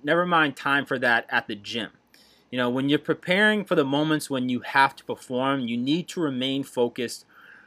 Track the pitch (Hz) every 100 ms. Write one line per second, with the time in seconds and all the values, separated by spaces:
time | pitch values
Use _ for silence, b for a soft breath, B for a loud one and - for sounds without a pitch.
0 | 143 170 180 170 147 131 143 139 131 131
1 | 123 117 - 123 - 104 101 113 95 _
2 | _ b b b b 127 123 127 139 143
3 | - 156 - 185 214 214 190 156 135 143
4 | 156 151 - 135 127 123 - 139 135 -
5 | - 113 - 127 135 139 117 120 127 165
6 | 160 - 156 127 131 135 139 - 120 120
7 | 120 - - B B B